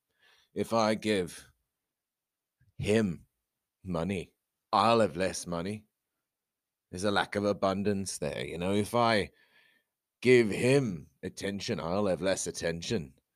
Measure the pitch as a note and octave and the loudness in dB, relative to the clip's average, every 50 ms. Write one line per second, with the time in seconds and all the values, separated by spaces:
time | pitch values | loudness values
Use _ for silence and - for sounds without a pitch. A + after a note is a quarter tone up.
0 | _ _ _ _ _ _ _ _ _ _ - - G2+ - A2+ A#2 G#2+ G#2+ A2 G2+ | _ _ _ _ _ _ _ _ _ _ -6 -6 -4 0 2 2 4 2 2 0
1 | - A2 G#2+ F#2+ F2+ D#2+ - - - - _ _ _ _ _ _ _ _ _ _ | 0 0 0 0 0 -4 -8 -16 -20 -20 _ _ _ _ _ _ _ _ _ _
2 | _ _ _ _ _ _ _ _ _ _ _ _ _ _ _ - - G2+ G#2+ A2+ | _ _ _ _ _ _ _ _ _ _ _ _ _ _ _ -6 0 2 2 2
3 | A2 F#2 D#2 - - _ _ _ _ _ _ _ _ _ _ _ - F#2 F2 D#2+ | 2 0 -2 -6 -12 _ _ _ _ _ _ _ _ _ _ _ -10 -6 -4 -2
4 | E2 F#2 G2+ F2 C#2+ - _ _ _ _ _ _ _ - A2+ G2+ G2+ A2+ A#2 A2+ | -2 -2 -2 -4 -6 -10 _ _ _ _ _ _ _ 0 2 4 6 6 6 4
5 | G#2+ F#2 C#2+ E2+ F#2+ F2+ F2 - - F2+ E2+ E2+ E2+ G2 G#2+ G#2+ - _ _ _ | 4 2 0 -2 -2 -2 -2 -6 -8 -6 -6 -4 -4 -6 -8 -10 -12 _ _ _
6 | _ _ _ _ _ _ _ _ _ _ _ _ _ _ _ _ _ - - F2+ | _ _ _ _ _ _ _ _ _ _ _ _ _ _ _ _ _ -14 -10 -4
7 | G2 G#2 G2+ F#2 E2 - - G2+ G2+ G2+ G2+ - G2+ F#2+ F#2+ G2 G2 G#2 G2+ G2 | -2 0 0 0 0 0 -2 0 0 0 0 2 0 0 0 2 0 0 0 -2
8 | G2 - - - D2+ C#2+ B1+ A#1 C2+ D2+ D2+ E2+ F2 F#2+ G2+ G#2 G#2 G2+ A2+ A#2+ | -4 -6 -8 -6 -6 -6 -4 -6 -8 -8 -6 -4 -2 0 0 0 0 0 0 2
9 | A#2 A2+ A2+ G2+ F2 - _ _ _ _ _ _ _ _ _ _ _ _ _ _ | 2 4 2 2 0 -2 _ _ _ _ _ _ _ _ _ _ _ _ _ _
10 | _ _ _ - - A#2+ B2+ A#2+ A#2 G2+ F#2+ G2 A2 B2 C3+ C#3+ C3 G#2+ F2+ D2 | _ _ _ 0 4 6 8 8 6 4 0 0 2 4 4 4 2 0 -6 -8
11 | C2 - _ - - F#2+ - - F#2 G2 G2+ G2 - - A2 D2+ D#2 E2 F2+ G2+ | -12 -16 _ -12 -12 -12 -10 -6 -6 -6 -6 -6 -4 -4 -4 -4 -2 -2 -2 0
12 | G#2 G2 F2+ D2 F2 F#2+ F#2 - - F2 - - - E2+ E2 E2+ E2+ - A#2+ F#2+ | 0 0 0 0 0 -2 -2 -2 -4 -8 -6 -4 -4 -4 -4 -4 -4 -4 -4 -4
13 | D2+ B1+ - _ _ _ _ | -4 -8 -14 _ _ _ _